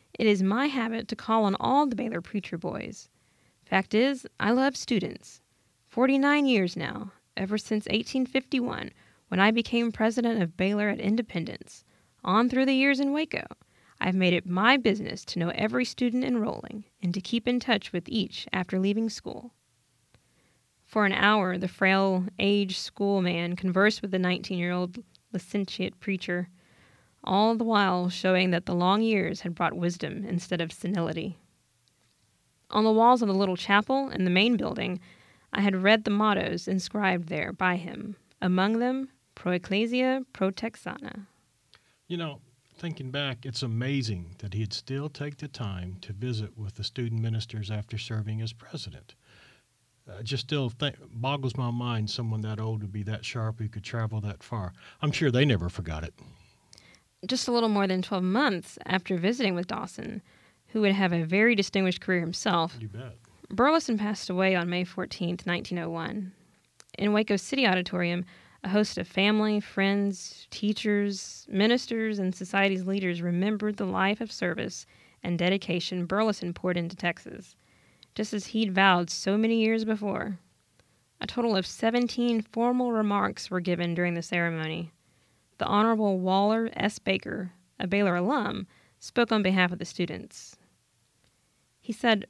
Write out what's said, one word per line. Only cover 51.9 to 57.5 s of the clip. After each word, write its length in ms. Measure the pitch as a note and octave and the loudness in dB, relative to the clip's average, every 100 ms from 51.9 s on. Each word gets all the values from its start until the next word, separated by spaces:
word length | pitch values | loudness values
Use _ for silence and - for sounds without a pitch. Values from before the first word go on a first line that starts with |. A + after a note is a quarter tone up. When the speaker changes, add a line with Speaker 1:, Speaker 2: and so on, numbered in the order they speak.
| A2+ G#2+ | -2 -2
Speaker 2:
someone 320 | - A2+ A2 | -4 -4 -2
that 200 | G#2+ G#2+ | -4 -4
old 200 | A2 A2 | -4 -4
would 120 | G#2 | -4
be 100 | G#2 | -6
that 220 | G2+ G#2+ | -6 -6
sharp 340 | - B2 A2 A2+ | -6 -4 -4 -4
who 100 | G#2+ | -6
could 140 | G#2+ | -8
travel 380 | - A#2+ A2 A2 | -8 -4 -4 -4
that 220 | G#2 F#2+ | -6 -8
far. 300 | - A2+ F2+ - - - | -8 -8 -8 -10 -20 -6
I'm 80 | D3+ | -2
sure 220 | - D3+ | 2 4
they 120 | A#2+ | 6
never 240 | D3 G2+ F2 | 6 4 0
forgot 360 | - E2 D#2 | -4 -6 -6
it. 100 | D#2+ - - - _ _ _ - - - _ _ G3 | -8 -12 -20 -20 _ _ _ -20 -20 -20 _ _ -4
Speaker 1:
Just 220 | B3+ | -2
a 40 | - | 2